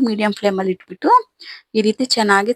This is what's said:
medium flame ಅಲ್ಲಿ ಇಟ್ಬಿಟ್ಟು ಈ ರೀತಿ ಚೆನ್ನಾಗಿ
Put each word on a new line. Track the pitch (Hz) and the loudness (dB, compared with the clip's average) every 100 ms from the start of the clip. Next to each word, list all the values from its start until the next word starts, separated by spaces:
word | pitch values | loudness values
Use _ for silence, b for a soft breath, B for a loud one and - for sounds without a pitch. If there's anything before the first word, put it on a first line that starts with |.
| 240 | -2
medium | 214 208 196 | 0 -2 -2
flame | 202 190 | -2 -2
ಅಲ್ಲಿ | 190 185 | -2 -4
ಇಟ್ಬಿಟ್ಟು | - 190 311 494 - _ B B _ 220 | -10 -6 2 2 2 _ B B _ 0
ಈ | 214 | 0
ರೀತಿ | 220 254 | 0 -2
ಚೆನ್ನಾಗಿ | - 214 196 202 | 0 2 2 2